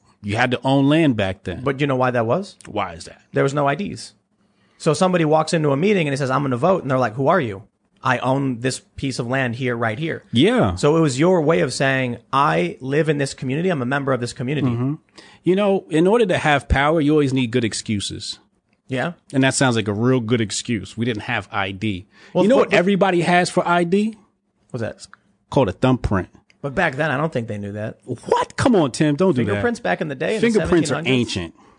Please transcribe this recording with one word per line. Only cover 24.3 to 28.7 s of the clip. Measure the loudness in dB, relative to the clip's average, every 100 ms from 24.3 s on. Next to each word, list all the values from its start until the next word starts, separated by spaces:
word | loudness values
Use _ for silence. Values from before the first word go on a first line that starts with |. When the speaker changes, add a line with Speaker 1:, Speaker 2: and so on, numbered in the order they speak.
| _ _ _ _
Speaker 2:
What's | -8
that? | -8 -10
Speaker 1:
It's | -18 -20 _ _ _
called | 0 0
a |
thumbprint. | 2 2 2 0 -2 -4 -12 _ _
Speaker 2:
But | -8 -2
back | -2 -2
then, | -2
I | -2
don't | -2
think | -4 -6
they | -8
knew | -8
that. | -8 -8 -10 -10
Speaker 1:
What? | -10 -2 -2 -2 0
Come | 2